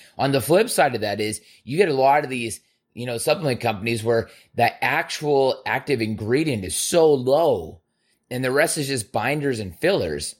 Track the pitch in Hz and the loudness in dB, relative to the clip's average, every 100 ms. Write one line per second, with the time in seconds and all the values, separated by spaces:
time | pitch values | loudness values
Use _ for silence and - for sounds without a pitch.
0 | - - 135 135 123 180 240 - 147 117 | -18 -4 0 0 2 2 2 2 0 0
1 | 104 101 107 104 - _ 107 156 185 131 | -4 -2 -4 -6 -14 _ -6 0 0 4
2 | 135 151 139 127 113 - _ _ _ - | 4 4 0 -6 -6 -8 _ _ _ -10
3 | 123 117 160 147 - 120 117 104 117 117 | -8 -4 0 0 0 0 -2 -2 -2 -2
4 | 113 117 110 - _ - 117 - - 151 | 0 0 -2 -12 _ 0 0 2 -2 -2
5 | 170 - 147 139 131 - 104 123 147 123 | -4 -6 0 2 2 0 -4 -4 -2 -2
6 | 110 104 107 135 160 110 90 - - 170 | -2 -4 0 0 0 -2 -4 -6 0 4
7 | 160 139 123 143 165 104 80 - _ _ | 6 4 2 2 4 0 -4 -16 _ _
8 | _ _ _ 127 127 139 165 160 139 131 | _ _ _ -4 0 2 2 0 -4 -4
9 | 104 113 120 151 139 113 95 - 101 151 | -4 -4 -2 -2 -2 -2 -6 -2 0 0
10 | 87 73 - | -2 -4 -8